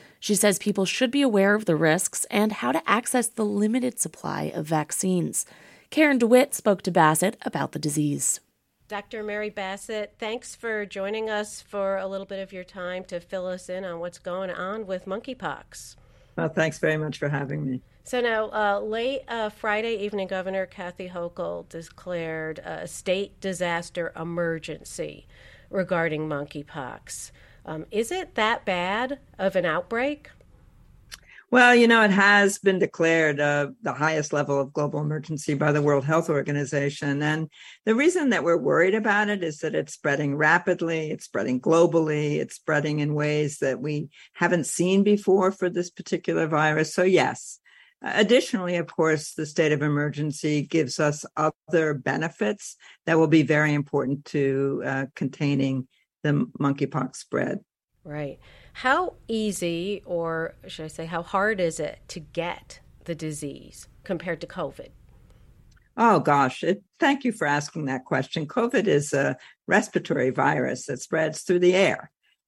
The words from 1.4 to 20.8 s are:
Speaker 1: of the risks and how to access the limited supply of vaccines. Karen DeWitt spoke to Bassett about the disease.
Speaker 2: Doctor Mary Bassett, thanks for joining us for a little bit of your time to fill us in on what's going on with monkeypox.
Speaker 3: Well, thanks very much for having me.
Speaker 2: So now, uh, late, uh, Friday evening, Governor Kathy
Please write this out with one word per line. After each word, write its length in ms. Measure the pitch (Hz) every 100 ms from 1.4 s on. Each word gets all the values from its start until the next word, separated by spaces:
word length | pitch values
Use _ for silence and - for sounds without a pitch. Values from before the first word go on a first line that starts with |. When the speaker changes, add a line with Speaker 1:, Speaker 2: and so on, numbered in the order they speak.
| 196 208
Speaker 1:
of 100 | 214
the 100 | 156
risks 520 | 160 160 - - -
and 220 | 202 214
how 200 | 214 247
to 160 | 294 -
access 380 | 214 233 254 233
the 180 | -
limited 560 | 214 202 214 247 247 -
supply 520 | 160 - 151 147 151
of 140 | - 151
vaccines. 800 | 156 151 - 185 180 156 135 - - - - -
Karen 300 | - 302 262
DeWitt 340 | 233 247 277
spoke 300 | - 226 190
to 80 | -
Bassett 460 | 175 156 156 185 -
about 300 | - 151 139
the 80 | 147
disease. 600 | 151 147 151 143 - - _ _ _ _ -
Speaker 2:
Doctor 360 | 208 208 226
Mary 260 | 208 208 208
Bassett, 640 | 208 190 196 - 220 208 -
thanks 360 | 220 233 - -
for 300 | 233 214 208
joining 420 | - 196 220 220
us 320 | 214 208 -
for 380 | - 202 196 196
a 80 | 190
little 220 | 196 196
bit 120 | 196
of 140 | 190
your 100 | 185
time 400 | 180 202 180 185 185
to 140 | 180
fill 280 | 170 190 185
us 200 | 185 -
in 160 | 185
on 160 | 190 170
what's 200 | 175 175
going 320 | 185 180 190
on 340 | 175 185 220 202
with 220 | 185 190
monkeypox. 880 | 196 254 254 175 139 - - - - _ - _ -
Speaker 3:
Well, 120 | 165
thanks 280 | 156 160 151
very 200 | 160 156
much 200 | 156 -
for 120 | 143
having 360 | 147 139 151 147
me. 160 | 127 - _ -
Speaker 2:
So 140 | 247
now, 300 | 240 220 214
uh, 300 | 214 208 202
late, 400 | 214 220 240 277 -
uh, 220 | 233 214
Friday 460 | - - 214 233 220
evening, 320 | 202 202 190
Governor 400 | 190 185 190 185
Kathy 420 | -